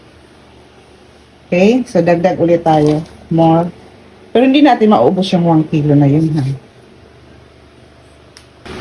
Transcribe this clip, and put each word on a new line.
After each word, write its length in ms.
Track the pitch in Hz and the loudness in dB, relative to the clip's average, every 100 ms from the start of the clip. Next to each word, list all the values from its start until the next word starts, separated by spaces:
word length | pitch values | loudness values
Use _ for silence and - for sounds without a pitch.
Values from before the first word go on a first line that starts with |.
| - - - - - - - - - - - - _ _ - | -20 -20 -20 -20 -20 -20 -20 -20 -20 -20 -20 -20 _ _ -6
Okay? 320 | 175 196 254 | 0 0 0
So, 160 | 240 180 | -2 -2
dagdag 400 | 170 170 185 165 | 0 0 -2 -2
ulit 240 | 170 170 | -2 0
tayo. 400 | 165 156 151 151 160 - - | 0 0 0 -2 -6 -18 -6
More. 400 | 165 165 165 175 - - - - - - | 0 2 2 -2 -10 -20 -20 -20 -20 -6
Pero 160 | 226 262 | 0 0
hindi 160 | 277 | 2
natin 320 | 285 240 214 | 2 2 2
maubos 320 | 214 123 185 185 | 2 0 -2 -2
yung 160 | 180 170 | -2 0
one 160 | 160 156 | 0 0
kilo 320 | 156 147 143 | -2 0 2
na 80 | 143 | 2
yun, 240 | 147 160 151 | 0 -2 -2
ha? 80 | 135 135 - - - - - - - - - - - - - - - - - - - _ - - | -4 -8 -14 -20 -20 -20 -20 -20 -20 -20 -20 -20 -20 -20 -20 -20 -20 -20 -20 -20 -20 _ -20 -18